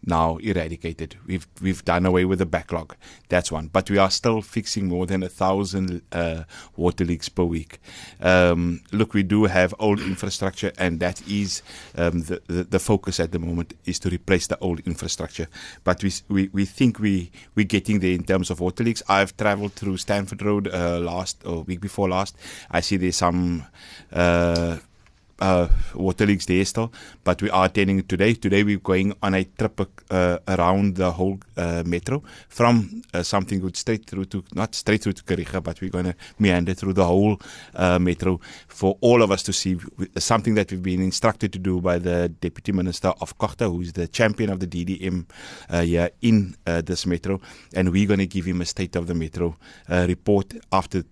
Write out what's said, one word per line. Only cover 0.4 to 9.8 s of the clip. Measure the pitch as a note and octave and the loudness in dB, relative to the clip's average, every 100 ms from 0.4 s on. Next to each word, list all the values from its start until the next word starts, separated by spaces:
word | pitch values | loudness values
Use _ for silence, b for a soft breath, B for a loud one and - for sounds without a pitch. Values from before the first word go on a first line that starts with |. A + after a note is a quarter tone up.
| G#2+ F2+ D#2+ E2+ E2+ E2 D#2+ - - | -2 -2 -2 -6 -8 -8 -10 -12 -6
We've, | F#2 - - | -6 -6 -6
we've | F#2 F#2+ | -4 -2
done | - F2 F#2 | 0 2 4
away | F2+ | 4
with | F#2 F#2 | 2 2
the | F#2 | 0
backlog. | E2 - E2+ D#2 - B B _ | -2 -4 -8 -8 -18 B B _
That's | F2+ - | 0 0
one. | D#2+ D#2 | -6 0
But | F2+ F#2 | -2 2
we | G2+ | 2
are | F#2+ | 4
still | - B2 A2+ | 2 0 0
fixing | G2+ - G#2 - F#2+ | -2 -6 -4 -4 -2
more | F2+ | -2
than | F2+ F#2+ | -2 -2
a | F#2 | -4
thousand, | - F#2+ G2 G2 G2 F#2+ F2 - | -2 2 2 0 -2 -2 -6 -8
uh, | F2 E2+ E2 E2 B B | -4 -2 -4 -10 B B
water | - F2 - | -2 -2 0
leaks | F2 E2+ - | -2 -2 -4
per | - | -2
week. | F2 E2 D2+ - B B B B | 0 -2 -6 -16 B B B B
Um, | F2+ F2+ F2 E2+ F2 E2+ _ | 4 6 6 4 0 -4 _
look, | G2+ G#2+ | -2 0
we | G#2 | 0
do | F#2+ G#2 | 2 4
have | G#2+ F#2 F2+ | 4 4 2
old | - | 2